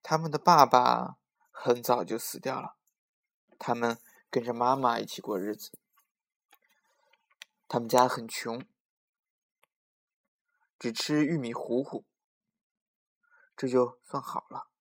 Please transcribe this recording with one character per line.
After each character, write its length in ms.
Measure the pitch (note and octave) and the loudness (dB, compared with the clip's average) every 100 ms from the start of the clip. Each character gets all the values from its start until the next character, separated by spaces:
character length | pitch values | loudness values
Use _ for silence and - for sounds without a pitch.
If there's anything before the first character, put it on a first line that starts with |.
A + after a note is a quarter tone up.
他 160 | - D#3 | -2 -2
们 140 | D#3+ | -2
的 80 | D3 | 0
爸 260 | - E3+ | 6 8
爸 540 | C3 B2+ B2 A#2+ B2 - _ _ _ | 10 8 4 0 -2 -12 _ _ _
很 320 | - - B2 | -10 -2 0
早 220 | A#2+ A#2+ | 2 0
就 120 | F2+ A2 | 0 -6
死 220 | - - | -8 -8
掉 220 | C#3 C3 | -8 -8
了， 160 | B2 - _ _ _ _ _ _ _ _ | -10 -16 _ _ _ _ _ _ _ _
他 160 | - | -6
们 260 | A#2+ A#2 A#2 - _ _ | -2 -2 -2 -10 _ _
跟 140 | - | -4
着 100 | A#2+ | -4
妈 220 | A#2 A#2+ C3+ | -2 0 2
妈 240 | C3 A#2 | 2 0
一 40 | |
起 160 | G#2+ - | -4 -10
过 160 | - G2+ | -6 -6
日 200 | G2 G#2+ | -4 -8
子。 200 | - - _ _ _ _ _ _ _ _ _ _ _ _ _ _ _ _ - _ _ | -12 -20 _ _ _ _ _ _ _ _ _ _ _ _ _ _ _ _ -20 _ _
他 140 | B2 | -4
们 80 | A#2 | 2
家 180 | B2 B2+ | 4 4
很 220 | B2 A2+ | 2 -8
穷， 360 | - - A#2 - _ _ _ _ _ _ _ _ _ _ _ _ _ _ _ _ _ _ _ _ _ | -10 -8 -10 -12 _ _ _ _ _ _ _ _ _ _ _ _ _ _ _ _ _ _ _ _ _
只 140 | A#2+ | -8
吃 340 | A2+ - D3+ D3 | -6 -2 0 0
玉 100 | E3 | 0
米 160 | A#2+ | -4
糊 300 | - - A#2+ | -8 -4 -4
糊， 240 | C#3 - - _ _ _ _ _ _ _ _ _ _ _ _ _ _ - | -4 -10 -14 _ _ _ _ _ _ _ _ _ _ _ _ _ _ -8
这 100 | C3+ | 0
就 320 | B2+ B2 - | 2 2 -2
算 180 | _ C#3+ | _ -10
好 240 | - - - | -8 -10 -10
了。 220 | - - _ | -16 -16 _